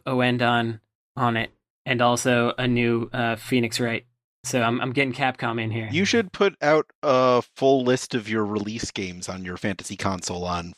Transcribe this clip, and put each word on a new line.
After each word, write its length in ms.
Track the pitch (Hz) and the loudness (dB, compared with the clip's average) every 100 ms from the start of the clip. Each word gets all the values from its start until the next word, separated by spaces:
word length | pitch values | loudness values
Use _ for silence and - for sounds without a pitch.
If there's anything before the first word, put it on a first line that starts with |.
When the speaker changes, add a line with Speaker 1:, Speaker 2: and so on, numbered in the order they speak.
| - | -4
Speaker 1:
Oendon 720 | 127 123 123 120 120 113 110 _ _ _ - | 0 2 2 2 2 0 -6 _ _ _ -2
on 220 | 120 113 | 0 0
it, 140 | 113 _ _ _ - | -4 _ _ _ -4
and 160 | 123 | 2
also 520 | 123 120 131 120 120 - | 2 2 2 2 2 0
a 100 | 127 | 0
new, 420 | 120 120 117 117 | 2 2 0 -2
uh, 220 | 127 117 113 | -4 -2 -4
Phoenix 440 | - 127 117 113 | 0 0 0 -2
Wright. 260 | 120 113 - _ _ _ - | -2 -4 -8 _ _ _ -4
So 160 | 127 | 0
I'm, 180 | 117 117 | 0 0
I'm 100 | 127 | -2
getting 200 | 123 139 | 0 -2
Capcom 480 | 120 135 127 120 113 | 0 -2 -2 -4 -4
in 80 | 113 | -4
here. 200 | 113 110 | -4 -4
Speaker 2:
You 140 | 151 196 | -2 2
should 260 | 240 190 | 2 0
put 240 | - 202 - | 2 0 2
out 260 | 147 156 - - | 2 2 2 -4
a 380 | 147 127 127 123 - - | 2 4 6 4 0 0
full 280 | 135 135 | 4 4
list 320 | 123 127 - 123 | 4 2 0 -6
of 140 | 107 | -2
your 160 | 110 104 | -2 0
release 440 | 104 101 110 - | -2 -4 -6 -8
games 360 | - 95 90 90 | -6 -8 -8 -10
on 160 | 92 | -8
your 140 | 92 90 | -8 -6
fantasy 380 | 107 92 - 101 | -6 -6 -8 -4
console 500 | 98 95 - 90 87 | -4 -4 -6 -6 -4
on 280 | 87 87 | -4 -6